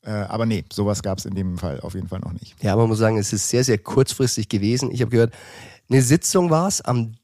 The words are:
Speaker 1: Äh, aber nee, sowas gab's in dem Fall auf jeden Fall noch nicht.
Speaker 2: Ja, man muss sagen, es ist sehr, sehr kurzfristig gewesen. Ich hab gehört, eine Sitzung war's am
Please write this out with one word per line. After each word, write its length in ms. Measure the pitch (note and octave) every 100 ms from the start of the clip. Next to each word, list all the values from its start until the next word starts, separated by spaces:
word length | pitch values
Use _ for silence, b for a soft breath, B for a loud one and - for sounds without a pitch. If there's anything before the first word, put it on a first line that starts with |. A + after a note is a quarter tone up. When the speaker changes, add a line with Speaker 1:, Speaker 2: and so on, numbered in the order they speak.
Speaker 1:
Äh, 60 | -
aber 340 | G#2+ F#2 A2
nee, 200 | A2+ G#2+ -
sowas 320 | - G2+ G2
gab's 220 | G2+ F#2+
in 120 | - F#2
dem 200 | F#2 F2
Fall 240 | F2+ C#2
auf 140 | E2
jeden 140 | F#2 F2+
Fall 120 | F2+
noch 120 | -
nicht. 240 | F2 - _
Speaker 2:
Ja, 160 | G#2 G2
man 120 | A#2
muss 100 | A2
sagen, 180 | A2 A2
es 160 | G2+
ist 160 | G#2 -
sehr, 160 | A#2+
sehr 140 | C3 G#2
kurzfristig 720 | - - C3+ - B2+ - G#2
gewesen. 420 | G#2+ G2+ B2 C3
Ich 100 | B2
hab 100 | A#2
gehört, 220 | A#2 A#2 B B B B B _
eine 100 | C3
Sitzung 480 | A#2+ E3 - F#3+ F3
war's 320 | D#3+ F#3 -
am 320 | - B2 A2+ A2+